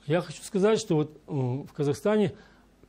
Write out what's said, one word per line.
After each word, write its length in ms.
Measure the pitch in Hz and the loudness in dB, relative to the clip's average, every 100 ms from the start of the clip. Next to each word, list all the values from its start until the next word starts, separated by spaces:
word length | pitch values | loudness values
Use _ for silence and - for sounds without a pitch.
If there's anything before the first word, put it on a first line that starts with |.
| - | -2
Я 140 | 170 | -2
хочу 220 | 165 - | -2 -10
сказать, 380 | - 196 202 220 | -6 0 2 2
что 160 | - 156 | 2 0
вот, 200 | 151 - - | 0 -6 -8
э, 20 | |
в 400 | 151 127 131 - | -4 -2 -4 -8
Казахстане 640 | - 147 135 208 214 185 - - - _ _ | -4 -2 0 0 2 2 -2 -18 -20 _ _